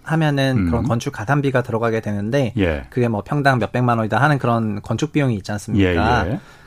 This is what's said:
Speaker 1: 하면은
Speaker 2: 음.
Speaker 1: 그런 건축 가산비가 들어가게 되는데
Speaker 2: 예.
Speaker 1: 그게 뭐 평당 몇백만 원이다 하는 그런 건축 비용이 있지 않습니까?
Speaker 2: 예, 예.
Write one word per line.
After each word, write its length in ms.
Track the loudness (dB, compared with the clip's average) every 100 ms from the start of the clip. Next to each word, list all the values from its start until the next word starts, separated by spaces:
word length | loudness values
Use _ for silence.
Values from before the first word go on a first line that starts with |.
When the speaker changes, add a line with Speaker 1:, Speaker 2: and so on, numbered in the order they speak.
Speaker 1:
하면은 540 | -4 0 2 2 2 2
Speaker 2:
음. 120 | 2
Speaker 1:
그런 140 | 2
건축 280 | 0 0 -2
가산비가 500 | -6 -2 0 2 0
들어가게 380 | -2 -2 0 -2
되는데 540 | -2 -4 -2 0 0 0
Speaker 2:
예. 280 | 0 0 -4
Speaker 1:
그게 200 | -2 -2
뭐 140 | -2
평당 340 | -2 0 2 2
몇백만 400 | 0 0 0 0
원이다 200 | 0 2
하는 200 | 2 2
그런 420 | 2 0 0 -4
건축 320 | -4 -4 -2
비용이 220 | 0 0
있지 180 | -2 -4
않습니까? 760 | -8 -2 2 2 2 2 2 0
Speaker 2:
예, 60 |
예. 80 | -4 -8 -20